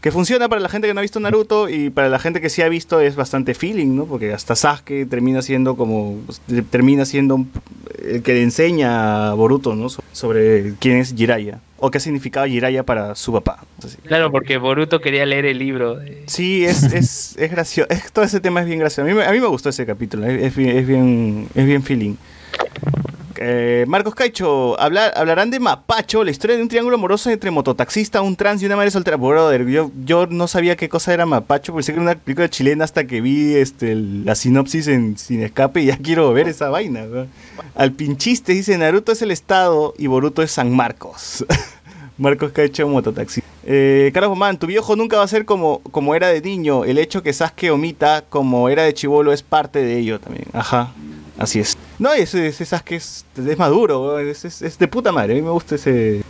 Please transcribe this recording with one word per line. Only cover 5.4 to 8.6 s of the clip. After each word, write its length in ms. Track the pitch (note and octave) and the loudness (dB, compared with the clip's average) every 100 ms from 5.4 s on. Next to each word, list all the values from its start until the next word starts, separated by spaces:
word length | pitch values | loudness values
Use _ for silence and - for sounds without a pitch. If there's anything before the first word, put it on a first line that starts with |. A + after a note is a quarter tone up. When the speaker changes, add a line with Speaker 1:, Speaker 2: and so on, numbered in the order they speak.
Speaker 1:
siendo 340 | B2+ C3+ C3 B2+ | 0 0 0 0
como, 420 | A#2 A2 G#2 G2+ A#2 B2 - A#2+ A2+ | -2 -2 -4 -8 -12 -16 -4 -4 0
termina 340 | B2 B2+ C#3 C3+ | 2 4 4 2
siendo 280 | C#3+ C#3 C3 | 0 2 2
un, 140 | C3 - - - - - | 0 -8 -14 -20 -16 -12
el 180 | - A#2 | -6 -4
que 120 | A#2 | 0
le 80 | B2 | 2
enseña 880 | A#2+ A#2 | 2 2